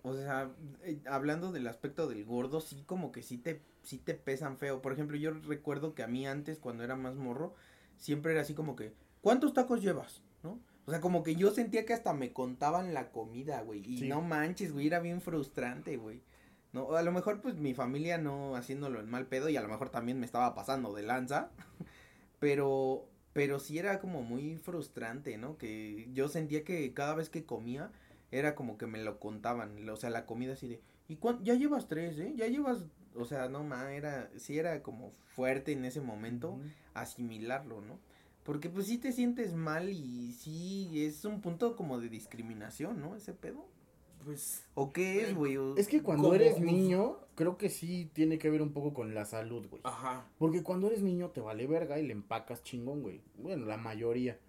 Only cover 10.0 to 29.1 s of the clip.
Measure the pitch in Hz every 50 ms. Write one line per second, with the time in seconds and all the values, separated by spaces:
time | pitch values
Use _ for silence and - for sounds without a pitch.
10 | - - - - - - - _ - 160 214 240 - _ - - _ 135 156 165
11 | 160 180 180 170 151 160 160 170 190 202 214 262 233 202 208 220 220 220 233 233
12 | - 196 156 139 127 123 - - 127 127 127 123 139 147 165 180 190 185 165 135
13 | 120 - - 117 110 110 113 123 139 151 143 120 110 113 107 101 98 117 127 123
14 | 120 127 143 151 170 170 160 147 151 160 180 - 202 165 147 143 143 156 175 170
15 | 170 170 175 180 175 180 165 151 135 147 - 143 123 123 127 143 160 175 147 117
16 | 110 110 110 131 - _ - - - - - _ _ _ - 127 131 120 156 165
17 | 170 175 175 180 175 208 208 208 - 262 202 160 147 135 123 135 127 123 131 143
18 | 151 170 175 165 156 143 139 139 139 139 131 120 120 - 135 139 147 139 127 110
19 | 107 110 120 127 131 - 131 131 139 160 156 127 104 104 110 110 123 - - 120
20 | 117 120 127 135 117 113 - 117 123 120 - - 98 - 135 135 123 104 101 104
21 | 104 110 123 131 127 120 139 160 320 349 - - - - - - - - - -
22 | - - - - - _ _ _ 147 147 143 143 139 139 135 135 135 131 135 -
23 | - - - _ _ _ - 147 143 135 143 139 - - 147 160 180 202 196 196
24 | 190 185 175 143 117 113 120 131 147 151 165 156 - 185 175 165 135 - - 120
25 | 113 113 117 139 143 139 110 107 117 143 156 - - 110 107 110 110 107 104 107
26 | - 123 131 135 135 - 147 165 160 143 151 151 151 - 180 170 143 127 - -
27 | 143 147 156 160 160 - - 165 151 - 123 110 113 120 123 143 135 - - -
28 | - - - - - _ - 131 147 151 147 - 135 117 104 107 120 110 110 110
29 | 110 107